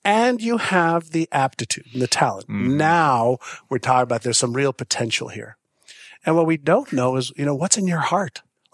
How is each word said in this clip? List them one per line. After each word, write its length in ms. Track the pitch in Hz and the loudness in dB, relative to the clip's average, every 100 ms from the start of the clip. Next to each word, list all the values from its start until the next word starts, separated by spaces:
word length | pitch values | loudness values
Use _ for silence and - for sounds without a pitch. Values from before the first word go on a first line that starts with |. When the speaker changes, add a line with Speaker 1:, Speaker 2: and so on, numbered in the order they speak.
| 202 | 0
Speaker 1:
and 360 | 214 240 240 | 2 2 0
you 160 | 226 233 | -2 -2
have 540 | - 185 165 170 160 | 0 2 2 0 -2
the 160 | 165 165 | -4 -2
aptitude 540 | 143 135 - 117 - - | 0 0 -2 -6 -6 -8
and 80 | 127 | -4
the 60 | 127 | -2
talent, 400 | - 135 98 - | 0 0 -2 -6
Speaker 2:
Mm-hmm. 300 | 104 123 143 | -2 0 2
Speaker 1:
now 600 | 156 170 156 120 117 127 - - - | 2 4 4 4 2 0 -6 -16 -6
we're 100 | 131 | -4
talking 240 | 135 127 | 0 2
about 180 | 123 117 | 2 -2
there's 160 | 123 117 | -2 -2
some 160 | 123 | 0
real 200 | 123 139 | 0 -2
potential 560 | - 120 - 117 - 123 | -2 -6 -6 -4 -4 -6
here. 280 | 117 110 - _ _ - - - - - | -12 -14 -18 _ _ -20 -20 -20 -8 0
And 100 | 165 | 2
what 100 | 160 | 2
we 120 | 160 | 2
don't 340 | 143 202 - | 2 2 2
know 220 | 139 127 131 | 0 2 0
is, 160 | 123 - | -2 -2
you 100 | 143 | -2
know, 100 | 139 | -2
what's 220 | 185 214 | -2 0
in 100 | 185 | 0
your 120 | 170 | 0
heart? 420 | 139 180 185 - - _ _ | 0 0 -2 -8 -20 _ _